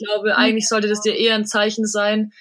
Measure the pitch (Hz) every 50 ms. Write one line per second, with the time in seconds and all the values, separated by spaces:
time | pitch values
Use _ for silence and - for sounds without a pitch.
0 | 202 208 208 202 196 214 - - 214 214 220 220 214 - 226 214 208 208 214 214
1 | - 220 - - 220 226 226 220 214 214 - 214 208 214 214 226 220 214 208 208
2 | 202 208 214 214 214 208 - -